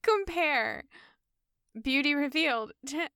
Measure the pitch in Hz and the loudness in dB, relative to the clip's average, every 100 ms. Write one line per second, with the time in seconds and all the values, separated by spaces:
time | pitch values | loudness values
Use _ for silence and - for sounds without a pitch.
0 | - 427 392 339 311 269 214 101 - - | 4 2 0 0 2 2 -2 -6 -14 -20
1 | - _ _ _ _ _ _ 226 262 269 | -20 _ _ _ _ _ _ -8 0 2
2 | 285 285 285 311 320 233 220 - 269 294 | 2 2 0 0 0 0 -4 -12 -8 -6
3 | 339 | -6